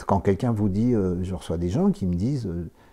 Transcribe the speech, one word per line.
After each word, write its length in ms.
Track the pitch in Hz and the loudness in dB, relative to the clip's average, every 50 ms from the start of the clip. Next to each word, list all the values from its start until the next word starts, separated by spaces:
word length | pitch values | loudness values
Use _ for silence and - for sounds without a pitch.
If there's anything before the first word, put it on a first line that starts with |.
| - | 0
Quand 140 | - 101 98 | 0 0 2
quelqu'un 320 | - - 95 - - 123 117 | 4 2 2 2 2 0 0
vous 160 | 104 104 107 | 2 0 0
dit, 260 | 90 101 113 123 123 | 2 2 2 2 2
euh, 220 | 107 95 92 90 87 92 | 2 2 2 0 -2 -2
je 120 | 90 95 | -4 -6
reçois 220 | 85 - - 87 | -6 -6 -4 -4
des 140 | 82 87 87 | -2 -2 0
gens 200 | 92 170 190 202 | 0 2 2 2
qui 160 | 185 - - | 2 0 0
me 80 | 92 87 | -2 0
disent, 320 | 85 95 247 151 135 113 | 0 0 0 -2 -2 -4
euh, 240 | - - - - - - - - - | -4 -6 -6 -8 -8 -12 -18 -20 -20